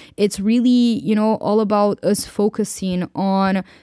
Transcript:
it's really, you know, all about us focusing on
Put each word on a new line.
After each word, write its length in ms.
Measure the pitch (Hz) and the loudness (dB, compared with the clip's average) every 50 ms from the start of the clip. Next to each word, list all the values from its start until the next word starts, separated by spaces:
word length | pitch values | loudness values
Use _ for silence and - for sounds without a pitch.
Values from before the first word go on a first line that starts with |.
| - - - - | -20 -20 -4 -2
it's 220 | 202 202 - - | -2 -2 -2 -2
really, 600 | 190 214 226 247 233 247 247 247 240 233 226 - | -2 0 0 2 2 4 4 4 4 2 0 0
you 160 | - - 214 | -2 0 0
know, 200 | 214 214 220 220 | 0 2 0 0
all 260 | - - - 208 220 | -2 -2 0 0 0
about 420 | 220 202 214 208 208 208 202 - - | 0 2 2 2 2 2 0 0 0
us 220 | 190 208 - - | -2 -2 -2 -4
focusing 840 | - - - 202 214 - - 208 - - - - 190 180 180 180 - - | -8 -4 -2 -2 -2 0 -2 -4 -6 -6 -6 -4 -4 -2 -2 -4 -4 -4
on 480 | - 190 196 190 190 196 190 190 190 185 - - - | -4 -2 0 0 2 2 0 0 -2 -4 -6 -14 -20